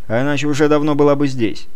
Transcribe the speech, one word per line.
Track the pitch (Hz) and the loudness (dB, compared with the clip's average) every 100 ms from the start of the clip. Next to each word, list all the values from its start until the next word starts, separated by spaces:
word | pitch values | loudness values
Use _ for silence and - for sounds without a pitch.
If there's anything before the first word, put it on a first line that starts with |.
| - | -4
А | 110 | -2
иначе | 139 143 147 | -2 -2 -2
уже | 143 151 | 0 2
давно | 151 151 | 2 0
была | 147 147 143 | 2 2 4
бы | 147 | 2
здесь. | 131 107 - - | 0 -2 -2 -6